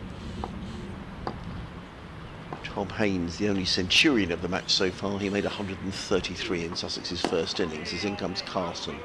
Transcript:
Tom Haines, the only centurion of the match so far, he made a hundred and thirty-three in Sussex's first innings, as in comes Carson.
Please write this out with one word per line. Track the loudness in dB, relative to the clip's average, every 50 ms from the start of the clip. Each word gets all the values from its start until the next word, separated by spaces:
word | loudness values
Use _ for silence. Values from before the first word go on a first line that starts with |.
| -10 -10 -10 -8 -8 -8 -6 -6 -6 -6 -6 -6 -8 -8 -8 -8 -8 -8 -8 -8 -10 -10 -10 -8 -6 -6 -6 -6 -8 -8 -8 -8 -8 -8 -10 -10 -12 -12 -14 -14 -14 -12 -12 -12 -12 -12 -12 -12 -10 -10 -10 -8 -8
Tom | -6 -2 -2 -2 -2
Haines, | 0 2 4 4 4 4 0 0 0
the | 2 2 2
only | 4 4 2
centurion | 2 2 2 2 6 6 8 8 8 8 6 6 4 2
of | 0
the | 0 0
match | 0 0 2 4
so | 4 6 6 4
far, | 2 0 -2 -2 0 0
he | 0 2
made | 2 4 2
a | 2
hundred | 0 -2 -4 -4 -4 -4 -4
and | -4 -4
thirty-three | -4 0 2 2 2 2 0 -4 -4 -2 0 0 0 0
in | -2
Sussex's | -2 -2 -4 -4 -4 -4 -4 -4 -2 0
first | 0 2 2 2 2 2 0 0
innings, | 0 0 0 -4 -4 -4 -2
as | 0 0
in | 0 -2
comes | -2 -2 -2 -2 -4 -4
Carson. | -2 -2 0 0 0 -2 -4 -6 -6 -6 -6